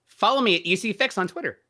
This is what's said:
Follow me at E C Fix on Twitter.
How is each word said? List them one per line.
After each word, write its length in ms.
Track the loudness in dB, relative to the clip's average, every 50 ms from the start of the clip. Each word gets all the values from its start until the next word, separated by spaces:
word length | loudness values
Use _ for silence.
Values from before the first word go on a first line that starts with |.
| _ _
Follow 320 | -6 0 2 2 2 2
me 160 | 2 2 2 2
at 80 | 2
E 100 | 0 -2
C 160 | -2 -2 -4
Fix 260 | -2 -2 -2 -2 -2 -2
on 120 | -4 -4
Twitter. 300 | -4 -6 -8 -8 -8 _ _ _